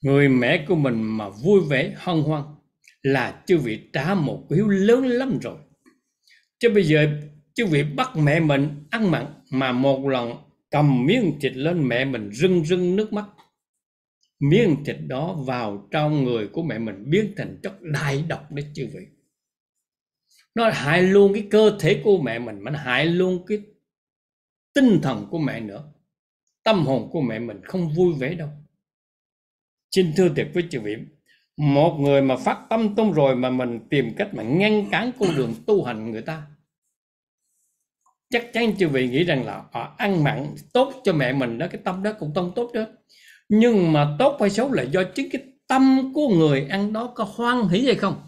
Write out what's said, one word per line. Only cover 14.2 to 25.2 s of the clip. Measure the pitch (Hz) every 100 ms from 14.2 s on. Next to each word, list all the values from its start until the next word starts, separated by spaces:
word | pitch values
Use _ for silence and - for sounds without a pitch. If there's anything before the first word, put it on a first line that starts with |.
| _ _
Miếng | 139 175 226 143 147
thịt | 113 151
đó | 131 160
vào | 185 131 123 113 101 -
trong | 156 151 151
người | 127 120 104
của | -
mẹ | 165 110
mình | 113 98 113
biến | 170 214 -
thành | 117 95
chất | 196 196
đại | 165 147 151 139 165
độc | 139 -
đấy | 143 143
chư | - 120
vị. | 98 98 _ _ _ _ _ _ _ _ _ _ _ _ _ _ -
Nó | 226
hại | - 143 170
luôn | 185 196 202
cái | 202 208
cơ | 208 220 208
thể | 151 202
của | 220 196
mẹ | 131 113
mình, | 120 101
mà | 104
nó | 147
hại | 135 123 156
luôn | 175 185 180 180
cái | 208 208 _ _ _ _ _ _ _ _ _ _
tinh | - 262 185
thần | 143 113